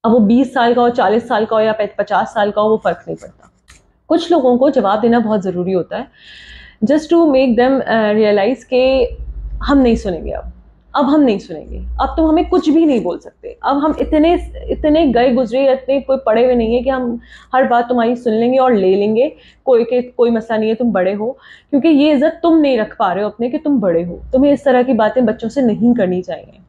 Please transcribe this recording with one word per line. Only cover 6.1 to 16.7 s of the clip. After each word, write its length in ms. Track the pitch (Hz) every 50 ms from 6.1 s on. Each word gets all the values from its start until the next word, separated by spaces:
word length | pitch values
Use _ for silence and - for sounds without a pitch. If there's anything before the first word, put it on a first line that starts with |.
| _ _ - - - - - - - - - - _ _ 214
just 260 | 220 285 302 311 -
to 40 | 339 339 339 311
make 280 | 269 262 269 254 226
them, 240 | 226 240 262 269 262 -
uh, 280 | - 220 226 214 208 208
realize 480 | 220 220 208 208 202 196 220 262 - -
कि 520 | _ 254 247 254 262 269 269 240 - - - - - - - - - - -
हम 160 | - - 285 277
नहीं 180 | 254 233 226
सुनेंगे 360 | 220 - 202 175 156 - -
अब, 200 | - - - - - - _ - _ _ _ _ -
अब 100 | 180 277
हम 160 | 269 294 311
नहीं 180 | 285 247 202 190
सुनेंगे, 400 | - - 165 151 - - - - - - - -
अब 120 | 262 269 -
तुम 120 | 330 320 320
हमें 200 | 311 330 359 -
कुछ 200 | 359 - 277 302
भी 140 | 277 320 330
नहीं 160 | 302 269 226
बोल 160 | - 180 - -
सकते। 380 | - - _ _ - - - _ -
अब 140 | 247 277 285
हम 160 | 277 320 294 -
इतने, 320 | - - 311 302 302 330 349 - - - - - - -
इतने 340 | 262 - - 302 302 320 339
गए 260 | 277 226 233 247 269 240
गुजरे, 280 | 262 254 208 226 262 277 269
इतने 280 | 254 262 - - 269 277
कोई 160 | 269 - 269 269 269
पड़े 180 | 226 220 226 240
हुए 100 | 254 247
नहीं 200 | 240 226 220